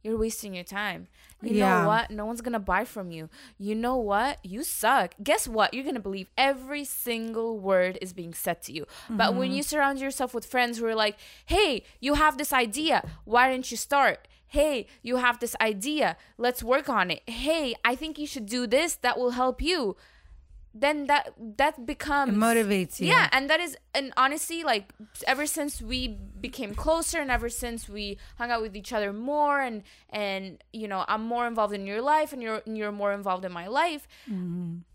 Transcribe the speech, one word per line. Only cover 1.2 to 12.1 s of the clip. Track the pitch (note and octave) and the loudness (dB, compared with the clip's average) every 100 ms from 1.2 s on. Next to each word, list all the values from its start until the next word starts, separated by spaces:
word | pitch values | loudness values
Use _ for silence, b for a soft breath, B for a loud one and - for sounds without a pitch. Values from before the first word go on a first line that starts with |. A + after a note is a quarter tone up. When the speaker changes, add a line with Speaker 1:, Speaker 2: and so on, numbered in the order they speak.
| b b | b b
Speaker 1:
You | A#3 | 0
Speaker 2:
Yeah. | G#3 G3 F3+ | 4 6 6
Speaker 1:
know | F3 | 6
what? | A3 - | 2 0
No | G#3+ G#3+ | -6 -6
one's | A#3 | -6
gonna | A#3+ A#3 | -4 -4
buy | G3 F#3 | 0 0
from | A#3+ A3 F#3 | 0 -8 -10
you. | E3 D#3+ B B B | -10 -12 B B B
You | G3+ | -4
know | A3 A#3+ C4 | -2 0 0
what? | G#3+ G3+ C4 - | 2 2 2 -4
You | F3+ G3+ | -10 -8
suck." | D#4 - G#3+ C4 F3+ - | -6 0 4 4 2 -4
Guess | G3 F#4+ C4+ | 2 2 2
what? | A3 G3 | 2 2
You're | A#3+ | 2
gonna | C#4 B3+ | -4 -4
believe | G3 G3 F#3 - | -6 -8 -6 2
every | C4+ C4+ C4 D4 | 2 2 -6 -8
single | C#4 - A#3+ A3+ A3+ A3+ A3+ A3 | -6 -6 -4 -4 -4 -4 -4 -4
word | F#3+ F#3+ F3+ F#3 | 2 4 4 -2
is | F#3 | -10
being | F3+ E3+ | -10 -12
said | E3 F#3 E3+ | -6 -4 -4
to | - | -6
you. | D3+ - B B | -12 -12 B B
But | A3 - | 2 2
when | F#3+ C4 | 2 0
Speaker 2:
Mm-hmm. | C4+ | -2
Speaker 1:
you | |
surround | D4 D4+ C#4 C#4 | -2 2 2 0
yourself | C4+ - B3 | -4 -4 -4
with | A#3+ - | -4 -2
friends | B3+ A#3+ A3+ | 0 0 0
who | A3+ | -2
are | |
like, | A3 G#3+ G#3 B B - | 2 0 -2 B B 0
"Hey, | F4 G4 A#3 b b | 4 4 2 b b
you | B3+ | 0